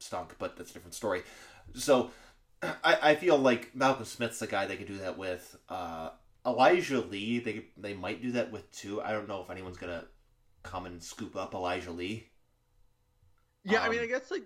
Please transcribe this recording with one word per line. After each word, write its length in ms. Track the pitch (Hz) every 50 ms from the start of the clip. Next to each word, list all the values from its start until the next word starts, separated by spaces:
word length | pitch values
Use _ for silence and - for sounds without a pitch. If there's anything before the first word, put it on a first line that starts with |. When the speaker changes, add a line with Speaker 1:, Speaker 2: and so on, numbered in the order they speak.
Speaker 1:
stunk, 340 | - - - 92 87 - - -
but 180 | 98 90 -
that's 140 | - 90 - -
a 20 |
different 200 | - 90 87 -
story. 280 | - - 107 92 90 - - - - - - - - - - -
So, 360 | 127 123 - 139 127 123 - - - - - -
<clears throat> 260 | _ _ _ _ _ -
I, 360 | 170 - - - 160 160 - -
I 120 | 151 151
feel 240 | 151 185 180 160 143
like 360 | 135 127 123 113 - - -
Malcolm 300 | 131 135 135 131 - 113
Smith's 360 | - - - 120 113 - -
the 60 | 113 104
guy 180 | 104 98 98
they 100 | 95 98
could 120 | 90 101 101
do 100 | 101 98
that 180 | 95 92 90
with. 400 | 90 95 95 90 87 - - - 92 _ -
Uh, 420 | 90 90 87 82 82 82 80 80 - - _ _ _ _ -
Elijah 560 | 127 123 113 127 151 175 180 160 135 135 123
Lee, 380 | 110 - 98 98 101 110 120 120
they, 280 | 117 110 104 - - - -
they 180 | - 98 104 101
might 260 | 95 90 95 110 -
do 120 | 120 127 120
that 180 | 123 113 -
with 200 | 107 104 98 - -
too. 280 | - - 104 101 104
I 120 | - - 110
don't 160 | 107 101 101
know 120 | 101 95
if 80 | 90 -
anyone's 300 | 90 92 95 92 90 -
gonna 260 | 92 87 87 85 - - - _ _ _ _ _ _ _ _ _ -
come 240 | - - 92 92
and 160 | 90 87 87 85
scoop 340 | - - - 110 95 -
up 180 | 98 92 85 -
Elijah 360 | 101 90 90 90 92 85 87
Lee. 360 | 85 85 87 92 110 113 - - _ _ _ _ _ _ _ _ _ _ - _ _ _ _ _ _ _ _ _ _ _ _ _ _ _ -
Speaker 2:
Yeah, 160 | 196 202 226 220
I 60 | 226
mean, 100 | 226 240
Speaker 1:
Um, 40 | 240
Speaker 2:
I 40 | 226
guess, 220 | 247 269 269 -
like, 140 | 370 381 233